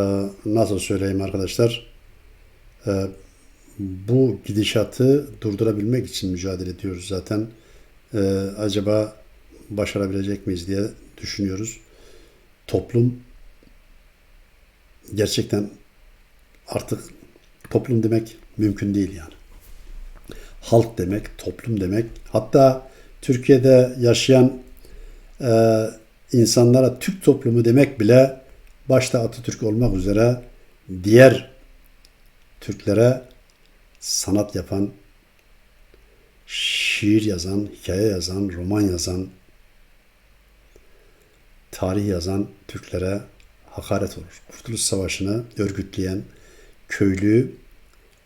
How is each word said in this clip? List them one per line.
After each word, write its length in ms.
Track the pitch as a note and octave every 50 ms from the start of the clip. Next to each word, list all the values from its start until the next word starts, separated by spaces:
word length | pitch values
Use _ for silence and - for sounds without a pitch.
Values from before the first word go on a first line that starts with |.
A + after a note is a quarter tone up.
| G2 G2 G2 G2 G2 G2 - - -
nasıl 340 | G#2+ G#2+ A2+ G#2+ G2 G#2 F2+
söyleyeyim 420 | - - G2+ F#2 G2 G2 F#2+ F#2+
arkadaşlar, 680 | G2 F#2+ G2 G2 F#2 F2+ - - A#2+ A#2 - - - - - - _ - - - - - - _ _ _ _ _ - - _ _ -
e, 200 | G#2 G2 F#2+ G2 F2+ - - - - _ _ _ _ _ _ _ - - G#2+
bu 600 | G2 F#2+ F#2 F#2+ G2 A2 B2 C3 C3 A#2 G2 G2 -
gidişatı 800 | - G2+ G#2+ G2+ - - A2 G2+ - - - B2 C3+ C#3+ D3 C#3+ A#2+ - -
durdurabilmek 680 | - G#2+ G2+ G2 A2 A2 G#2 G#2 G2+ A2+ B2+ B2+ - -
için 220 | - - G2+ F#2
mücadele 380 | F2+ F2 F#2 F#2+ F#2 F2+ F#2 F2+
ediyoruz 380 | F2 - - F#2+ F2+ F2 F2+
zaten. 400 | F#2+ F#2+ F#2 F#2 - - - - - - - _ - - - - _ _ _ _ - A#2
E, 40 | G#2 G2 G2 F#2+ F#2+ G2 G2 G2+
acaba 580 | G#2 G#2+ G#2 G2 G#2 G2 G#2+ G#2+ G#2+ G#2+ - - - - - - - _ - - - - -
başarabilecek 800 | G#2+ G2+ G2+ - - G2+ G2+ F#2+ G2 G2 G2 G2 G2+ G2 -
miyiz 200 | G2+ F2+ E2+ F2
diye 160 | F#2+ G2 G2 G#2 A#2 - - - - -
düşünüyoruz. 640 | - F#2+ - - G#2 G2 F#2+ F#2 G2 A2 - - - _ _ _ - - - - - - _ _ _ _ _ _ _ -
Toplum 480 | - - F#2 - - - A#2+ B2 B2 B2 - - - - - - - - _ _ - - _ _ _ - - _ _ _ _ _ _ _ - _ _ _ _ _ _ _ _ _ _ _ _ - - G2
gerçekten 540 | G2+ G#2 - - A#2 - - - G#2 G#2 - - - _ _ _ _ - - - _ _ _ _ _ _ _ _ _ _
artık 320 | - - G#2+ - - G#2+ - - - - - - - _ _ _ _ _ _ - -
toplum 340 | - A2 - - A#2+ A2+ A2
demek 340 | A2 A2+ A2 A2 - - - - - -
mümkün 380 | - G#2+ G#2 F#2+ - A2 G2+ G2
değil 200 | G2+ F#2+ F#2 G2
yani. 180 | F2 D#2+ D2 - - - - - - - - - - - - - - - - - - - - G1+ - - - - -
Halk 360 | - - A#2 A#2 A2 - -
demek, 400 | - F2+ F2+ G2+ A2 - - -
toplum 440 | - - D3 - - - A#2+ A2+ G2
demek. 240 | F#2 F2 G2+ A2+ A#2 A#2 - - - -
Hatta 600 | - A2 A2+ - - C#3 C3+ C3 C3 C3 - - - - - - - -
Türkiye'de 720 | - - B2+ B2 - - C#3 B2 B2 C3 C3 B2 B2+ B2 B2+ C3
yaşayan, 640 | A#2+ A#2 A2 - - C3 C3 B2+ B2+ C3+ - - - - - - - - - - - - - - - - - -
e, 440 | C3+ A#2+ A2+ A2+ A2+ A2+ A2 A2 A2 A2 - - - _ _ _ - -
insanlara 680 | - A#2+ A2 G#2+ - A#2+ A#2+ A#2+ B2 C3 C3 A#2+ B2 -
Türk 240 | - G3 F#3 - -
toplumu 420 | D#3 B2+ - - A#2 A2+ A#2 A#2
demek 340 | A#2 A#2+ C#3+ C#3 C#3 - -
bile 420 | G#2 G#2+ B2 C3 C3+ C3+ - - - - - - - - - - - C3
başta 300 | C3 B2+ B2 - - A#2+
Atatürk 440 | A2+ A2+ - A#2+ - A2+ - - A#2+
olmak 320 | G#2+ G#2+ A#2 B2 B2 G2
üzere 460 | F#2 F2+ G2+ G2 G#2+ A#2 A#2+ B2 A#2+ - - - - - - _ _ _ - F#2 F2+ F2+
diğer 480 | G#2 A2+ B2 C3 B2+ A2+ - - - - - - - - - - _ _ _ _ - _ _ _ _ _ _ - _ _ -
Türklere 600 | - - G2 - - G#2 G2 G#2+ A#2 B2 C3 B2+ - - - - _ _ _ _ _ _ _ _ _ _ _ -
sanat 560 | - - - - - F#2+ F#2+ G#2+ G2+ - -
yapan, 360 | F#2 E2+ - G2 G2 G2+ G2+ - - _ _ _ _ _ _ _ _ _ _ _ _ _ _ _ _ _ _ _ - _ _ _ _ _ _ _ _ _
şiir 760 | - - - - - - - - - - - G#2+ G#2 G#2+ A2
yazan, 480 | G#2+ G#2+ F#2 F2 F2 F#2+ G2 G#2 G#2 - -
hikaye 340 | - - - F2 G2 A2
yazan, 460 | A2 G2 F2+ - F2+ F#2 G2 G2+ G2 F2
roman 280 | F2 F2+ F#2+ G#2 G#2
yazan, 480 | G#2 F#2+ F2+ E2+ - F#2 F2+ F#2 F#2 - - - _ _ - _ _ _ _ _ _ _ _ _ _ _ _ _ _ _ _ _ _ _ _ _ _ _ _ - _ _ - _ _ _ _ _ _ _ _ _ _ _ _ _ _ -
tarih 360 | - - F#2+ F#2 F#2 G#2 G2+
yazan 400 | G2+ F#2 E2+ E2 F#2 F#2+ G2+ G#2 - - _ _
Türklere 540 | - - - - - - F2 F#2 F#2 G2+ G2+ - - - _ - - _ _ _ -
hakaret 460 | - - - - G2+ G2 G2+ - -
olur. 240 | D#2+ D#2+ - - - _ -
Kurtuluş 300 | - - - A#2 A2+ G#2+
Savaşı'nı 640 | - - G#2 G2 F#2 D#2+ - - F#2+ G2 G#2+ A#2+ A#2+ - -
örgütleyen, 640 | G#2+ G2+ F#2+ - G2 F#2+ - - G2 F#2 F#2 F#2 G#2 - - - - - - - - - - - _ -
köylü 640 | - - - G#2 G2 F#2+ G2 G2+ G#2 A2 B2 C3 C3 - - - - - - - _ _ _ _ _ _ _ _